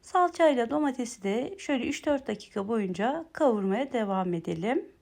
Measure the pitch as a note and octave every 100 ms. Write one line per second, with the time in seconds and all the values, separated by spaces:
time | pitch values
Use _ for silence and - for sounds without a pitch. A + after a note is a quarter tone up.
0 | - F#4 F4+ F4 E4 C4 A#3 D4 D4+ B3+
1 | A#3 - G3 G#3+ C#4 G4 - C#4 - C#4+
2 | - C#4 C4+ G#3 - - G3 A3+ G3 F3
3 | A3 D#4 D#4+ - D4 G#3+ G3 G3+ C#4 B3
4 | G#3 F#3+ F#3 E3+ E3 E3+ F#3+ C#4+ - _